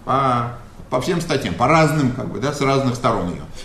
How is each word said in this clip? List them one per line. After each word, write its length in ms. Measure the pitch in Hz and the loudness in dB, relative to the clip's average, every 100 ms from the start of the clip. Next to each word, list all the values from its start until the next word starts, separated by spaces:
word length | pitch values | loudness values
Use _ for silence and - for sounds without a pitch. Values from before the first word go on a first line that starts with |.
по, 540 | - 131 135 120 120 - - - - | -2 0 2 0 -2 -8 -14 -18 -4
по 100 | 127 | -2
всем 200 | 165 180 | 0 -2
статьям, 340 | - 139 - | 0 -2 -2
по 120 | - 127 | 0 4
разным, 460 | 160 151 - 131 | 6 4 4 0
как 180 | 123 - | 0 -6
бы, 80 | 101 | -4
да, 140 | 139 | -4
с 80 | 147 | 0
разных 340 | 139 135 127 | 2 2 2
сторон 360 | 117 120 101 87 | 0 0 0 -2
её 120 | 73 78 - | -6 -10 -14